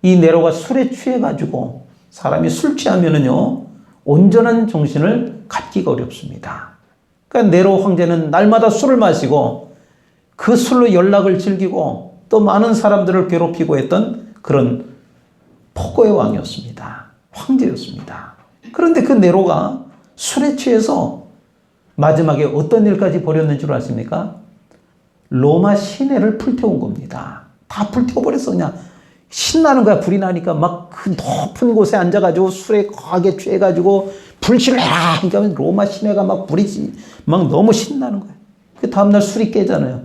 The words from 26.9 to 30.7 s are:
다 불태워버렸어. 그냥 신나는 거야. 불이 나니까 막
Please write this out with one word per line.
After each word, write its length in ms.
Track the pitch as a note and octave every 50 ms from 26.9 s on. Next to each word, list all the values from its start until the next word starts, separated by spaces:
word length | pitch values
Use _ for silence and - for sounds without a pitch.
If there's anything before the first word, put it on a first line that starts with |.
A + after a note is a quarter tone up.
| - - - - - - - - - - - _ _ _ _ _
다 200 | - - G#3 G#3
불태워버렸어. 600 | - B3 B3 - - - - - B3 C#4 - -
그냥 220 | G3 F3+ E3+ D3 - - - - - - _ _ _ _ _ _
신나는 540 | - - - - - D#4+ D#4+ D4+ C#4 C4 A#3
거야. 160 | G#3 G3+ -
불이 200 | - - F3+ G3
나니까 340 | G3 F#3 F3+ E3+ E3+ F3+ E3
막 320 | D3+ D#3+ F3+